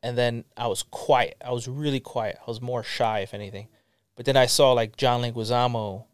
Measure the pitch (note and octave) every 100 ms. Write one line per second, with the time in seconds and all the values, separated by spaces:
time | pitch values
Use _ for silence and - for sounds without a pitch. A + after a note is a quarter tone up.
0 | A#2 B2 A#2+ A#2 - - A#2 G2 - -
1 | - C3 A#2+ - - B2 A#2 C3 D3+ C3+
2 | - - A2 - - A2+ B2 B2 G#2+ -
3 | A#2 A2 G2 G#2 G#2 G2+ G#2 _ _ _
4 | _ - B2 C3+ B2 - C#3 B2 A2+ -
5 | C3 B2 A#2+ A#2 A2 B2 B2 A#2+ G#2+ G2
6 | A#2